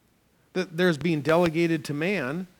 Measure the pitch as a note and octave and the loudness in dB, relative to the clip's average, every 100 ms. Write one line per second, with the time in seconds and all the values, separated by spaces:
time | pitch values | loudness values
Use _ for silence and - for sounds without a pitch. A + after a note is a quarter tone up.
0 | _ _ _ _ _ F#3 F3 E3 F3+ D3 | _ _ _ _ _ -6 -4 0 0 2
1 | F3 D#3 C#3 E3 F3 D#3 E3+ D#3+ - D3 | 0 0 2 4 4 2 0 0 -4 -4
2 | E3+ G3 B2+ E3+ F#3 _ | -2 -2 -4 -6 -10 _